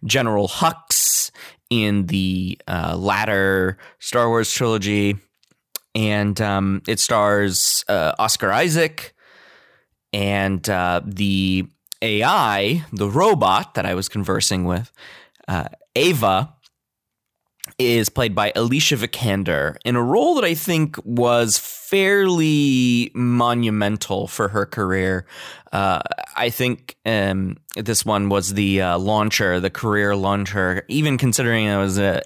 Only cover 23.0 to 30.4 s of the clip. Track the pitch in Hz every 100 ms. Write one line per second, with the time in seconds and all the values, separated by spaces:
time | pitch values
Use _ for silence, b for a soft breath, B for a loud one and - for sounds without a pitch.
23 | 120 - 123 120 120 120 117 107 101 104
24 | - 98 - - 101 104 98 - 95 95
25 | 92 92 B B B B B 98 98 85
26 | - - - - 120 - 123 120 - -
27 | 110 110 98 95 95 101 - - 110 107
28 | 110 104 101 98 90 98 98 98 92 87
29 | 98 107 107 - 101 90 92 - 113 104
30 | 101 101 95 98